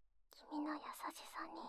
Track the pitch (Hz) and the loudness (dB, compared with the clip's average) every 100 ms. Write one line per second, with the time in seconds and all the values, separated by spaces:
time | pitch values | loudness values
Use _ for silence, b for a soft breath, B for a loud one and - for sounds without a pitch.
0 | - - - - - 302 302 302 - - | -20 -20 -18 -16 0 4 4 2 0 -2
1 | - - - - - - | -2 -2 -4 -2 -2 -2